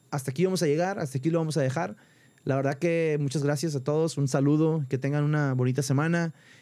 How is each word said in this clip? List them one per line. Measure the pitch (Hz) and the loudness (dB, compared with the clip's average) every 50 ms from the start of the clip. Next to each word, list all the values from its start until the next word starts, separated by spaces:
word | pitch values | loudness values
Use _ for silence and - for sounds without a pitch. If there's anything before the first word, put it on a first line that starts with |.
| _ _ | _ _
hasta | - 143 - - | -8 -8 -6 -6
aquí | 127 156 180 | -2 0 0
vamos | 185 185 175 180 | 0 0 0 0
a | 147 | 0
llegar, | 143 156 175 190 196 208 | 2 2 0 -2 -2 -4
hasta | 170 127 - 135 | -6 -6 -4 -4
aquí | 127 160 | -2 0
lo | 165 165 | 0 0
vamos | 160 156 135 | 0 0 0
a | 160 | 0
dejar. | 135 131 127 165 180 202 214 - - _ _ _ _ _ _ _ - | 0 0 0 -2 -4 -4 -6 -12 -20 _ _ _ _ _ _ _ -4
La | 143 131 | -2 0
verdad | 139 135 135 143 | 0 0 0 -2
que | 135 175 170 165 165 165 160 151 147 | 0 0 0 0 2 0 0 0 0
muchas | 147 135 - 160 139 | -2 -2 -2 0 0
gracias | 143 147 139 - 165 147 | 0 0 0 -2 -2 -4
a | 135 131 | -4 -2
todos, | 151 147 156 160 165 - - | 0 0 0 0 0 0 0
un | 143 131 | 0 0
saludo, | - 143 139 143 151 151 160 156 160 160 143 127 | 2 2 4 4 4 4 4 2 2 0 -2 -2
que | 139 127 | -4 -2
tengan | 135 139 147 147 147 | -2 0 0 0 0
una | 147 151 151 147 139 127 | 2 2 2 0 0 0
bonita | 127 127 127 127 147 | 2 0 0 0 0
semana | 123 131 135 139 151 165 170 170 170 165 - _ - - - - | 0 2 2 2 2 2 2 0 0 -2 -4 _ -16 -20 -20 -20